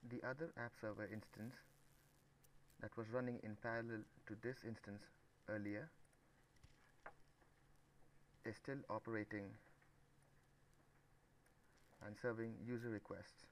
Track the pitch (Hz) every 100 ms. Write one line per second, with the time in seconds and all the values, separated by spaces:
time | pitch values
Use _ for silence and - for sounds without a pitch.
0 | 120 120 120 147 165 - 117 - 110 104
1 | 104 107 - - 110 - - - - -
2 | - - - - - - - - 107 -
3 | 110 123 127 120 107 104 117 113 117 110
4 | 107 - - 107 120 135 123 113 - 101
5 | - - - - - 107 104 104 160 -
6 | - - - - - - - - - -
7 | - - - - - - - - - -
8 | - - - - 113 110 - 139 - 107
9 | 113 113 107 107 98 107 - - - -
10 | - - - - - - - - - -
11 | - - - - - - - - - -
12 | 104 107 127 113 117 110 113 120 120 107
13 | - 95 92 - -